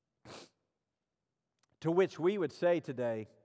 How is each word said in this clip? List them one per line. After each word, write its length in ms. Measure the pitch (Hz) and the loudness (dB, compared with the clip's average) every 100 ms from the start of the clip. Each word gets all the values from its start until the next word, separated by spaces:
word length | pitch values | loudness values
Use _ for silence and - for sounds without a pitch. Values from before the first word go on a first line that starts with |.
| _ _ - - - _ _ _ _ _ _ _ _ _ _ _ _ _ | _ _ -20 -18 -20 _ _ _ _ _ _ _ _ _ _ _ _ _
To 100 | 160 | 0
which 300 | 170 185 - | 4 2 2
we 180 | 170 208 | 0 2
would 140 | 156 | -2
say 260 | - 175 175 | 0 2 2
today, 480 | - 123 120 110 104 _ | -2 -4 -2 -4 -8 _